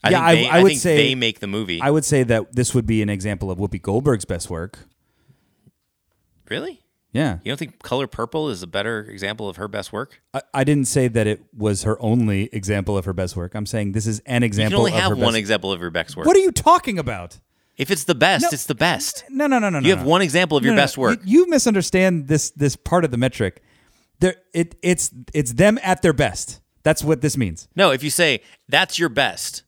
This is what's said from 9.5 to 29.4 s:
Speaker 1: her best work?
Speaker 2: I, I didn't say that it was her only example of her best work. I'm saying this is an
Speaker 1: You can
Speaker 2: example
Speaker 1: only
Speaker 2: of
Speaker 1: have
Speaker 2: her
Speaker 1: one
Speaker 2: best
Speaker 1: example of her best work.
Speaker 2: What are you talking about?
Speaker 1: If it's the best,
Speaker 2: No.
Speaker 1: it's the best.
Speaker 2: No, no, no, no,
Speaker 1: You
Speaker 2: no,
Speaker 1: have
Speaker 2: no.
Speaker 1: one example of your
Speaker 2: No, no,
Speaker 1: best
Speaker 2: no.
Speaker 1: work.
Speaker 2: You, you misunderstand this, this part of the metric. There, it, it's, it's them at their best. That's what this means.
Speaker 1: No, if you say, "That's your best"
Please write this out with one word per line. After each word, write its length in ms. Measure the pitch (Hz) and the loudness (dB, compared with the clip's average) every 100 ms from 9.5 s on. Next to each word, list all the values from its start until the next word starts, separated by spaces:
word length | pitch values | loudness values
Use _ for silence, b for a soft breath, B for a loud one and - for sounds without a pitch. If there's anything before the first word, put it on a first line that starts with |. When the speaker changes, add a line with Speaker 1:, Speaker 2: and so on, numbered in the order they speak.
| 95 | -8
Speaker 1:
her 100 | 104 | -10
best 240 | 104 95 | -8 -8
work? 280 | 101 139 _ _ | -10 -10 _ _
Speaker 2:
I, 100 | 135 - | -12 -8
I 100 | 139 | -2
didn't 220 | 135 147 131 | 2 2 2
say 220 | 147 123 | 0 0
that 180 | 113 104 | 0 -2
it 160 | 107 _ 117 | -4 _ -4
was 260 | 104 98 | -2 0
her 180 | 107 107 | -2 -2
only 480 | 110 120 110 98 107 | 0 2 2 0 -2
example 440 | 110 95 104 95 101 | -6 -4 -4 -2 -4
of 80 | |
her 80 | 92 | -4
best 240 | 90 90 - | -4 -6 -6
work. 180 | 90 | -8
I'm 120 | 107 107 | -8 -6
saying 260 | 113 101 | -4 -2
this 140 | 101 107 | -2 -4
is 140 | 104 | -6
an 160 | - 120 | -4 0
Speaker 1:
You 20 | |
can 20 | |
Speaker 2:
example 340 | 120 104 107 101 | 0 0 0 2
Speaker 1:
only 120 | 107 | 2
Speaker 2:
of 60 | - | 2
Speaker 1:
have 120 | 95 | 0
Speaker 2:
her 60 | 104 | 2
Speaker 1:
one 100 | - | 2
Speaker 2:
best 80 | 113 | 0
Speaker 1:
example 340 | 101 107 95 | 0 0 0
of 80 | 92 | -4
her 100 | 87 | -4
best 260 | 85 80 - | -4 -6 -2
work. 100 | 160 | 4
Speaker 2:
What 100 | 381 | 6
are 40 | |
you 120 | 381 | 4
talking 460 | - 302 349 269 190 | 2 4 4 2 -6
about? 420 | 131 101 87 - _ _ _ - | -6 -8 -12 -18 _ _ _ -8
Speaker 1:
If 140 | 143 | -4
it's 140 | 180 | -2
the 100 | - | 0
best, 280 | 143 165 185 | 2 4 4
Speaker 2:
No. 60 | 339 | 0
Speaker 1:
it's 140 | 147 - | -2 -4
the 80 | |
best. 500 | 131 170 165 - - 427 | 0 0 0 -6 -10 -8
Speaker 2:
No, 160 | 269 294 | -2 2
no, 120 | 262 | 2
no, 120 | 208 | 0
no, 80 | 160 | 0
Speaker 1:
You 100 | 135 | 2
Speaker 2:
no, 80 | 190 | 2
Speaker 1:
have 80 | |
Speaker 2:
no. 60 | 135 | 2
Speaker 1:
one 120 | 175 | 2
example 340 | 185 151 180 147 | 4 2 2 2
of 80 | |
your 80 | 131 | 4
Speaker 2:
No, 40 | 113 | 2
no, 60 | |
Speaker 1:
best 140 | 139 - | 2 2
Speaker 2:
no. 20 | |
Speaker 1:
work. 180 | 123 - | 0 0
Speaker 2:
You, 160 | 185 277 | 4 4
you 100 | 359 | 6
misunderstand 800 | 302 233 202 165 185 190 175 135 | 2 2 0 0 2 2 0 0
this, 220 | 151 - | -2 -2
this 260 | - 143 - | -2 -2 -2
part 280 | - 175 | -2 0
of 60 | 160 | 0
the 60 | 123 | 0
metric. 460 | 127 - 101 - _ _ _ _ _ _ | -2 -2 -4 -4 _ _ _ _ _ _
There, 160 | 185 180 _ | 0 0 _
it, 240 | 170 170 - | -4 -4 -2
it's, 280 | 175 180 - 127 - | -2 0 -2 -8 -6
it's 220 | 151 123 | -4 -2
them 240 | 120 196 220 | 4 4 4
at 200 | 185 180 | 0 2
their 100 | 175 | 2
best. 480 | 135 127 90 - - _ _ | 2 -2 -2 -12 -16 _ _
That's 200 | 151 156 | -2 0
what 200 | 143 156 | 0 0
this 140 | 147 135 | 0 -2
means. 320 | 104 80 - | -4 -6 -12
Speaker 1:
No, 160 | - 190 | 0 2
if 120 | 131 | 2
you 80 | 147 | -2
say, 320 | - 165 120 b b - | 2 2 2 b b -2
"That's 300 | 139 185 - | 0 0 -2
your 100 | 170 | -2
best" 540 | 120 123 - | 0 -2 -2